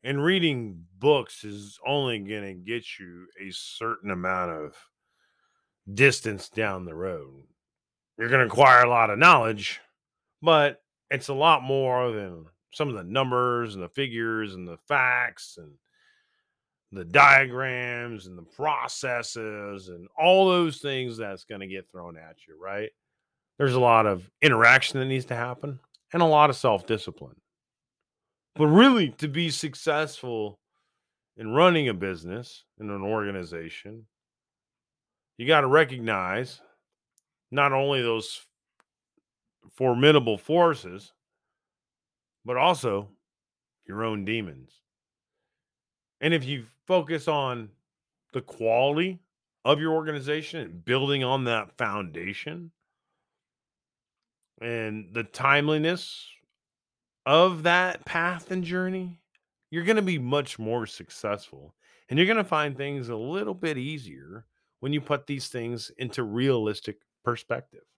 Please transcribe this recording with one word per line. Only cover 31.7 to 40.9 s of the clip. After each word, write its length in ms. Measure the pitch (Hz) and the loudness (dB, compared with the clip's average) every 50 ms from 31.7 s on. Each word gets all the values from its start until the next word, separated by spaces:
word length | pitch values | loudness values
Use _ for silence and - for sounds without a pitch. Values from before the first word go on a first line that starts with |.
| 175 160 147 | 4 2 0
a 60 | 123 | -2
business, 720 | 104 87 95 98 92 80 80 87 95 113 123 - - - _ _ _ _ | -2 -4 -6 -6 -6 -8 -10 -12 -12 -12 -12 -16 -20 -20 _ _ _ _
in 100 | 107 104 | -12 -10
an 140 | 101 98 | -8 -8
organization, 1040 | 95 101 110 110 104 101 98 95 87 80 85 82 82 82 - - - 101 110 113 110 _ _ _ _ _ _ _ _ _ _ _ _ _ _ _ _ _ _ _ _ _ _ _ _ _ _ | -6 -4 -4 -4 -4 -4 -6 -8 -10 -10 -12 -12 -12 -12 -16 -16 -18 -18 -20 -20 -20 _ _ _ _ _ _ _ _ _ _ _ _ _ _ _ _ _ _ _ _ _ _ _ _ _ _
you 100 | - 117 | -8 0
gotta 200 | 131 160 151 139 | 2 4 4 4
recognize 960 | 131 135 160 160 131 135 123 117 113 107 95 92 92 95 113 127 127 - - _ _ _ _ _ _ _ _ _ _ _ _ _ _ _ _ _ _ | 6 4 4 4 2 -2 -8 -4 -4 -2 -2 -2 -4 -4 -4 -6 -8 -12 -20 _ _ _ _ _ _ _ _ _ _ _ _ _ _ _ _ _ _
not 240 | 127 143 143 143 135 | 0 2 2 2 2
only 260 | 135 139 143 143 131 | 0 0 0 0 0
those 460 | 120 117 113 113 107 - - - - _ _ _ _ _ _ _ _ _ _ _ _ _ _ _ _ _ _ _ _ _ _ _ _ - _ | 0 0 -2 -2 -4 -8 -14 -16 -18 _ _ _ _ _ _ _ _ _ _ _ _ _ _ _ _ _ _ _ _ _ _ _ _ -20 _
formidable 640 | - 131 127 120 120 135 151 156 147 123 113 107 98 | -2 0 0 2 6 6 6 6 6 4 2 -4 -4
forces, 760 | - - 156 175 175 170 151 - - 90 | -4 0 2 4 4 4 2 -2 -10 -16